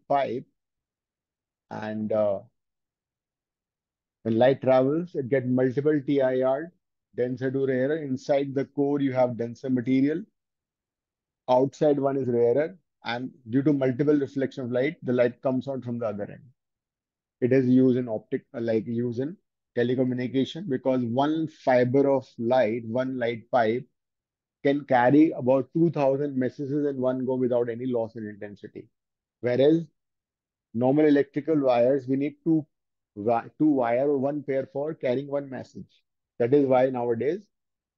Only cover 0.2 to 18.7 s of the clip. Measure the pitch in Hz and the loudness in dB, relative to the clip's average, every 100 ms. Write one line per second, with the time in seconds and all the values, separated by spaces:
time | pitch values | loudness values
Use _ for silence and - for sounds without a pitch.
0.2 | 127 120 - _ _ _ _ _ _ _ | -2 -6 -10 _ _ _ _ _ _ _
1.2 | _ _ _ _ - 110 107 107 107 110 | _ _ _ _ -16 -12 -8 -6 -4 0
2.2 | 104 98 - _ _ _ _ _ _ _ | 0 -2 -8 _ _ _ _ _ _ _
3.2 | _ _ _ _ _ _ _ _ _ _ | _ _ _ _ _ _ _ _ _ _
4.2 | 113 113 123 135 120 131 131 156 175 160 | -2 2 4 4 2 2 2 0 -4 -8
5.2 | 127 135 123 127 131 123 143 151 139 139 | -2 -2 0 0 0 0 0 0 0 0
6.2 | 131 131 131 135 170 _ _ _ _ 101 | 0 0 0 -2 -6 _ _ _ _ -6
7.2 | 123 123 131 131 135 131 131 160 143 131 | -4 -4 -4 -2 -2 0 0 -2 -4 -6
8.2 | - 143 143 135 131 - 139 143 139 127 | -2 -2 0 -4 -4 -2 -2 0 0 2
9.2 | 127 113 117 117 135 127 120 131 139 160 | 0 0 -8 -6 -4 -2 2 2 2 -2
10.2 | 220 _ _ _ _ _ _ _ _ _ | -8 _ _ _ _ _ _ _ _ _
11.2 | _ _ - 127 139 - 156 139 139 139 | _ _ 0 2 2 2 2 2 0 -2
12.2 | 127 120 117 127 160 190 _ _ 110 120 | 0 2 2 2 0 -6 _ _ -8 -8
13.2 | 127 - 113 123 139 143 131 123 147 147 | -8 -14 -4 0 2 2 0 0 2 2
14.2 | 135 139 131 - 123 123 139 170 - 123 | 0 -4 -4 -6 -4 -2 -2 -4 -2 2
15.2 | 120 120 135 127 131 135 120 120 117 101 | 2 0 -4 -4 -4 -8 -8 -6 -6 -6
16.2 | 98 - - _ _ _ _ _ _ _ | -10 -14 -20 _ _ _ _ _ _ _
17.2 | _ - 123 131 127 127 131 123 123 107 | _ -4 2 2 4 4 4 2 -2 -8
18.2 | - 135 - 123 117 | -6 -10 -8 -8 -2